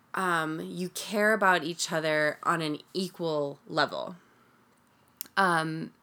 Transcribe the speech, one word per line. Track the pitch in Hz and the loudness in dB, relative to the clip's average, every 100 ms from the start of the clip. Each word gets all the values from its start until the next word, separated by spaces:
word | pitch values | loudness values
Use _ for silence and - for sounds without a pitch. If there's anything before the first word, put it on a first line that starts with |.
| _ - | _ -4
um, | 185 170 156 160 | 0 0 0 -4
you | 185 175 180 | -8 -6 -6
care | - - 208 208 | -6 -4 2 4
about | 220 196 180 | 4 4 4
each | 151 170 - | 2 -4 -2
other | 165 156 151 151 - | -2 0 2 2 0
on | - 165 | 0 0
an | 156 151 - | 0 -4 -6
equal | 185 185 - 165 151 143 147 - | -6 -6 -4 -4 -2 -4 -6 -6
level. | 156 143 69 - 175 _ _ _ _ _ _ _ _ _ _ - - | 0 0 -2 -8 -10 _ _ _ _ _ _ _ _ _ _ -6 0
Um, | 190 170 160 160 160 - | 2 2 0 -4 -10 -14